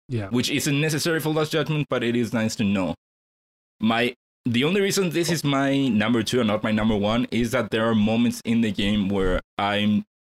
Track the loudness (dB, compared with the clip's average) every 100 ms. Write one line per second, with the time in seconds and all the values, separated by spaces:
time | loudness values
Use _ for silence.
0 | -8 -8 -2 -2 0 -2 0 0 0 -2
1 | -2 -2 -2 -2 -2 -2 -2 -2 -2 -2
2 | 0 0 0 -2 -2 0 0 0 -2 -6
3 | _ _ _ _ _ _ _ _ 0 2
4 | 0 -4 _ _ -2 0 2 2 0 0
5 | 0 0 0 0 0 0 2 2 2 2
6 | 2 0 0 0 2 0 0 0 2 2
7 | 0 0 0 -2 0 -2 -2 0 2 2
8 | 2 2 0 -2 -2 0 0 0 0 0
9 | 0 0 0 0 -4 -4 -2 0 2 0
10 | -2 _